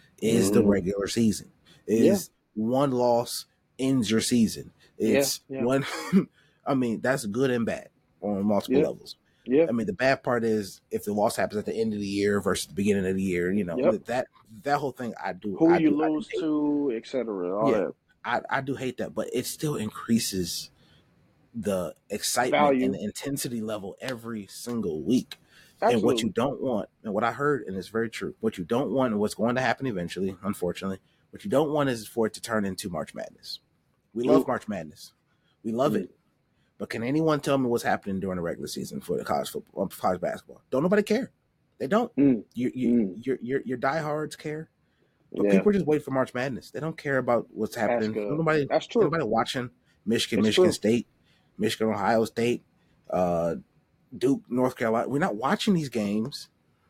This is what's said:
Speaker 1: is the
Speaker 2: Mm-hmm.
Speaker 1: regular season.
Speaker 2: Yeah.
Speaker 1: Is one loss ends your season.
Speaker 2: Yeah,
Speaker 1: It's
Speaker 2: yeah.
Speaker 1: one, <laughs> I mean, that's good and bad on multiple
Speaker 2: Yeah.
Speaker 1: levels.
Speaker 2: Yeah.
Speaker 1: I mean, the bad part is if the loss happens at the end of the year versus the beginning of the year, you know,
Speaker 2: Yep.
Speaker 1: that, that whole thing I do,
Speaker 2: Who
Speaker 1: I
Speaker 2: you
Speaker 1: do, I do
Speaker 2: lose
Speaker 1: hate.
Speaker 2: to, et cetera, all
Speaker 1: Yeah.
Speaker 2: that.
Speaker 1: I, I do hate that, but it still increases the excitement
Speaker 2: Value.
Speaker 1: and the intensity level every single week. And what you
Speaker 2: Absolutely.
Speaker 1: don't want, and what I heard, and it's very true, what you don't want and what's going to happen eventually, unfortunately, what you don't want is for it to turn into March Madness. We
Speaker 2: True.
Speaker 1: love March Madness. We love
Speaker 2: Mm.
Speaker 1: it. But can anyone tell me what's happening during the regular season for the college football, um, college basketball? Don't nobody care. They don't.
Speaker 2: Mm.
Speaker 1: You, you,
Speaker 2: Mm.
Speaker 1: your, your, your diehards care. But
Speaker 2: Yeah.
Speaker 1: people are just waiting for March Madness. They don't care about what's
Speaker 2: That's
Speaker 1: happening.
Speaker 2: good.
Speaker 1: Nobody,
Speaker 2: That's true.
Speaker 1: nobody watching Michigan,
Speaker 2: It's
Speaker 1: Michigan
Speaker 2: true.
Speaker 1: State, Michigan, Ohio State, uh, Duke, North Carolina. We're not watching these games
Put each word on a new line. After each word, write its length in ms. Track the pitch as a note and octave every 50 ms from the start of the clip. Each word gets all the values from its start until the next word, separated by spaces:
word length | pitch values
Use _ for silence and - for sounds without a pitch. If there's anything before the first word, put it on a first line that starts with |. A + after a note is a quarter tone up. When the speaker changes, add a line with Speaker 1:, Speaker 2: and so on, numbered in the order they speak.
| _ _ _ -
Speaker 1:
is 300 | G#2 A2 A#2 A#2 G#2 G2
the 100 | G#2 -
Speaker 2:
Mm-hmm. 80 | G#2 G2+
Speaker 1:
regular 380 | G2+ G2 F2 F#2 G2+ G2+ G2
season. 440 | F#2 - A#2 A#2 A2 F#2 - - - _ _ _ - - _ _
Speaker 2:
Yeah. 260 | - G#2 D#3+ - E3
Speaker 1:
Is 180 | G3+ F#3+ E3+ - _ _ _ _ -
one 360 | G#2+ A2 A2+ B2 C3 D3 C#3
loss 560 | B2+ B2 B2 A#2+ A#2+ A#2 A#2+ - - - - _ _ _ _ _ _ -
ends 320 | C3 C3 C3+ C3 G#2+ F#2+
your 100 | A2 A2
season. 520 | - - B2+ A#2+ A2+ F2+ D#2+ C#2+ C2+ - - _ _ _ _ -
Speaker 2:
Yeah, 200 | G#2 A2+ B2 C#3
Speaker 1:
It's 220 | C#3 C3+ - - _ -
Speaker 2:
yeah. 160 | C3+ C3+ A#2
Speaker 1:
one, 220 | B2 C3+ C3+ C#3 - - - - -
<laughs> 540 | F3+ G3 D3+ - _ _ _ _ _ _ -
I 80 | - C#3+
mean, 260 | C3 B2+ A#2 G#2+ F#2
that's 240 | F#2+ A#2+ C3+ C#3 B2
good 240 | G#2 G2 B2 C#3 C3
and 140 | B2 A#2+ A2+
bad 240 | G#2 F2 - - - _ _ _ _ _ _
on 240 | - G#2 G#2 F#2+ G2+
multiple 340 | G#2+ G#2 G2+ - - C3 C#3+
Speaker 2:
Yeah. 60 | - -
Speaker 1:
levels. 280 | - - - - - _ _ _ _ _ _
Speaker 2:
Yeah. 200 | A2+ B2+ D3+ E3+ D#3+
Speaker 1:
I 40 |
mean, 140 | A#2+ A#2 A2
the 80 | F#2 F#2+
bad 280 | F2+ B2 C3+ C3+ -
part 220 | - C#3 B2 A#2+ A2+
is 360 | A2+ A2 G#2+ G2+ F#2 - - _ _
if 140 | - A2 -
the 100 | G#2 G#2
loss 220 | G#2 G#2 A#2 -
happens 220 | - F#2+ F2+ G2 G#2+
at 60 | G2+
the 80 | - -
end 200 | G#2+ A2+ A2 G#2
of 40 | G#2
the 60 | G2+
year 340 | G2 G2 G2+ G2+ G#2 G2+ G2+
versus 260 | - F#2+ F#2 - -
the 80 | - -
beginning 320 | - G2+ G#2 G2 G2+ F#2+
of 100 | F#2 F#2+
the 60 | F#2+
year, 280 | F#2+ F#2+ F2 F2 F2 F2+
you 140 | G2 G#2+ F#2+
know, 120 | E2+ E2+ B2+
Speaker 2:
Yep. 260 | C3 E3+ G#2+ G2+ -
Speaker 1:
that, 220 | - A#2+ C3 - - _ _ _ - A2 G#2
that 160 | - C#3+ C#3+ C#3+
whole 140 | D3 C3+
thing 220 | - - B2 A2+ - -
I 100 | - F#2+
do, 240 | F#2 F#2 - G#2 -
Speaker 2:
Who 120 | - D#3+ E3
Speaker 1:
I 100 | E3+ E3+
Speaker 2:
you 120 | D#3+ D3+
Speaker 1:
do, 120 | C#3+ D3
I 40 | D#3+ D#3+
do 40 | D#3
Speaker 2:
lose 140 | D3+ - -
Speaker 1:
hate. 100 | - -
Speaker 2:
to, 520 | E3 D#3 D3+ D3+ D3 D3 D3 D3 C#3+ C#3 A2+
et 120 | A2+ A2+
cetera, 520 | - - C3 A#2 A2+ G#2 F#2+ F2 F2+ F#2+ G#2
all 120 | A2 A2+
Speaker 1:
Yeah. 80 | A2+ G#2
Speaker 2:
that. 160 | F2+ C#2 - _ _ _ _ _
Speaker 1:
I, 180 | - G#2+ A#2+ A2 - -
I 100 | - C#3
do 140 | C3 C3+ C3
hate 240 | - C3 B2+ - -
that, 160 | G2+ - -
but 160 | A2+ - -
it 140 | - B2+ A#2+
still 300 | - - - - D3+ C#3+
increases 960 | - G#2+ G#2+ - - - - A#2 G#2+ - - G2+ F#2+ F2 F2 - - - - _ _ _ _ _ _ _ _ _ _ _ _ _ _ _ _ -
the 400 | A#2+ G#2 G2+ G2 F#2 F2 D#2+ - _ _ -
excitement 520 | G2+ G#2+ - - - B2 B2+ B2+ - C#3+
Speaker 2:
Value. 220 | D3 C#3+ C#3 B2+ B2+
Speaker 1:
and 100 | C3 C#3
the 80 | -
intensity 580 | - G#2 - - - C#3+ C#3 C3+ - C#3 A#2+ A2+
level 340 | G#2+ A2 G#2+ G2+ F#2+ F#2+ - -
every 460 | G#2+ C3 B2+ A2+ A2+ A#2 A#2 G#2+ G2 F#2
single 500 | - - - A#2+ A#2+ A#2 G2 F2 D#2 D#2
week. 360 | C#2 F#2 B2+ B2 - - - - _ _ _ - - - _ _
And 220 | G3 A3+ B3 A3+
what 180 | F#3 D3 C3 A2+
you 60 | A#2 G#2
Speaker 2:
Absolutely. 20 |
Speaker 1:
don't 280 | F2+ A2+ A#2+ C#3+ - -
want, 280 | A2+ C3+ A#2+ G2+ - - _ _
and 120 | - A2 G2
what 100 | G#2 A2+
I 80 | A#2
heard, 300 | A2 B2+ C#3+ D3 D3 A#2+ -
and 100 | - F#2+ F#2+
it's 100 | F2 -
very 220 | - A2+ A#2 A2
true, 240 | - - G2 D2+ - _
what 180 | - A2+ - -
you 60 | F2
don't 260 | - A#2 B2 C#3+ G#2
want 220 | G#2+ C3+ C3 A#2+
and 80 | G#2+ G#2
what's 140 | G#2 G2+ -
going 200 | - G#2 A#2 A#2+
to 60 | C3
happen 240 | C3 A#2 A2+ - C3+
eventually, 500 | C3 G#2+ F2+ F2 F2 - F#2 F#2+ F#2+ F#2 F2 -
unfortunately, 540 | G2 G2+ - - F2 E2+ - G2 G2 F#2+ - _ _ _ _ _ _
what 120 | - - -
you 60 | G2+
don't 200 | A2+ C3+ D#3+ C#3+
want 160 | D3+ D3+ C#3+ C3+
is 180 | B2 A2+ G#2
for 200 | - - A#2 A2
it 80 | G#2+ -
to 80 | -
turn 240 | - - A2+ A2 G2+
into 240 | G2 F#2 - - F#2+
March 240 | E2+ D2+ D2 - -
Madness. 460 | A1 G#1 - - _ - - - - _ _ _ _ _ _ _ _ _ _
We 120 | - A2 A#2+
Speaker 2:
True. 100 | C3+ D3+
Speaker 1:
love 120 | D3+ B2
March 220 | - B2 G#2+ - -
Madness. 440 | G#2 F2+ D#2+ D2+ D2 - - - _ _ _ _ _ _ _ _ _ _ -
We 80 | A2
love 220 | A2 A#2 C3+ D#3 G#3+
Speaker 2:
Mm. 80 | G#2
Speaker 1:
it. 80 | F2 - _ _ _ _ _ _ _ _ _ _ _ _ _
But 140 | - G2+ -
can 120 | - A2+
anyone 380 | A#2 B2 C#3 D#3 D#3+ D#3 D3+ C#3+
tell 160 | - D#3 C#3 C3+
me 100 | B2+ A#2+
what's 160 | A#2+ A2+ -
happening 360 | - F#2+ - - G2+ F#2+ F#2+
during 160 | F#2+ F#2+ F2+
the 60 | F2+
regular 240 | E2+ E2+ D2+ - C#2+ C#2+
season 320 | - C2+ - - - C#2
for 160 | - - E2+
the 80 | B1+ -
college 260 | - D#2+ C#2+ - -
football, 320 | - D2+ - _ - -
um, 60 | F#2+ F2
college 320 | - - - G#2 F#2 F2
basketball? 420 | F2 D2+ - C#2 - - - - _ _
Don't 120 | - B2+
nobody 200 | D3+ F3+ G#3 G#3
care. 280 | G#3 - G#3+ B3 B3+ - _ _ _ _ _ _ _ _ _ -
They 80 | A2+
don't. 280 | C3+ G3 A3+ B3 - -
Speaker 2:
Mm. 280 | C3 C#3+ C#3 B2 G#2 F#2 - -
Speaker 1:
You, 160 | A#2+ B2 A#2+ -
you, 140 | B2+ B2+ A#2+
Speaker 2:
Mm. 360 | A#2+ A#2+ G#2+ F#2+ F2 G#2+ A#2
Speaker 1:
your, 120 | C3 B2+ -
your, 200 | - A#2+ C3+ C3+ -
your 120 | A#2 C3 A#2+
diehards 580 | B2+ C3+ D3 D#3+ D#3 D3+ D3 D#3 D#3 D3+ -
care. 320 | - - D#3 D3+ D#3 D#3+ - _ _ _ _ _ _ _ _ _ _ _ _
But 120 | - - G2+
Speaker 2:
Yeah. 60 | -
Speaker 1:
people 180 | G3 F#3+ F#3 G#3
are 20 |
just 140 | G3+ G3 D3+
waiting 180 | C#3+ D3+ D3 -
for 60 | -
March 240 | C3+ C3 B2+ - -
Madness. 360 | B2 B2+ C#3+ B2 F#2 - -
They 100 | - A#2+
don't 160 | C#3+ E3 D#3+
care 220 | - - C#3+ C#3 C3
about 280 | B2+ A#2+ A#2+ A2+ G#2 -
what's 220 | - F#2 A2 G#2 -
Speaker 2:
That's 140 | A#2 A2 -
Speaker 1:
happening. 220 | A#2+ A#2 A2 G#2+
Speaker 2:
good. 240 | G#2+ G#2+ G#2 G#2 D3
Speaker 1:
Nobody, 300 | D#3 D#3+ D#3 D#3 D#3 C#3
Speaker 2:
That's 200 | - - D#3+ -
true. 160 | - - A#3+
Speaker 1:
nobody 220 | G3+ D#3 D3+ E3 C#3
watching 460 | G#2+ A2 A2+ A#2 - - C3 B2 B2 - _ _ _ _ _ -
Michigan, 360 | G2 A2+ A2+ - - A#2+ A2+
Speaker 2:
It's 60 | G#2+
Speaker 1:
Michigan 180 | A2 G2+ - F#3
Speaker 2:
true. 60 | G#2+
Speaker 1:
State, 340 | - - - G#2+ A#2 A#2+ - _ _ _ _ _ _ _ _ _ _
Michigan, 320 | - G#2+ A2 - - A2 A2
Ohio 320 | G#2 G#2 G2 G#2 A#2 A2+ A2+
State, 400 | G#2+ - A#2 A#2 A#2+ A#2+ - - _ _ _ _ _ _ _ _ -
uh, 460 | - F2+ F#2 F2 F2 E2 E2+ E2+ D#2+ - - _ _ _ _ _ _ _ _ _ -
Duke, 260 | - B2 C3 C3+ A2+ - -
North 240 | A#2 B2+ B2+ B2 -
Carolina. 340 | - B2+ A2+ A2 A#2 - F#2
We're 100 | B2+ C#3+
not 160 | F3 - -
watching 380 | - B2 C#3 G3 - - A3 F#3+
these 140 | E3+ D3+ C3
games 580 | - A2+ G#2 G2+ G#2 G#2+ A2 C#3+ - - - - _ _ _ _ _ _ _